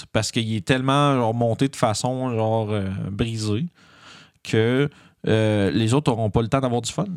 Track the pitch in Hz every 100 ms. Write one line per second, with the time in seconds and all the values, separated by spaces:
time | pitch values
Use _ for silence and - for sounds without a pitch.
0 | - 110 - 123 110 110 90 131 131 139
1 | 143 131 113 117 117 110 135 - 120 104
2 | 127 127 127 110 110 113 104 104 95 101
3 | 101 101 117 113 107 104 175 _ - -
4 | - - - _ - 113 113 127 143 -
5 | - _ - 110 110 104 98 87 113 135
6 | 143 107 101 117 113 135 131 120 117 -
7 | 196